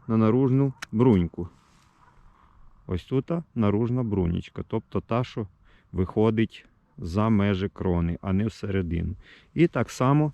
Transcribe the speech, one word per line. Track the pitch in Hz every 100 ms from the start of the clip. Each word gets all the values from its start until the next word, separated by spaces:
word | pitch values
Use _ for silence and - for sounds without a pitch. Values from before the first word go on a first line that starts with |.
| -
на | 113
наружну | 110 123 135 131 139 - -
бруньку. | 110 127 98 85 - 85 - _ _ _ _ _ _ - _ _ - - - -
Ось | 90
тут | - 131 - 170 - 120
наружна | 101 101 117 123
брунечка, | 117 101 85 87 - - -
тобто | 110 - 98
та, | - 120
що | 123 - 104 _ _ _ _
виходить | 87 92 - 110 110 110 - - _ _ -
за | 85 95 110
межі | 107 101 95 98
крони, | - 92 85 85 85
а | 98
не | 95 110
всередину. | - 104 95 85 85 85 - - - _
І | 147 170
так | 135 113
само | - 127 147 151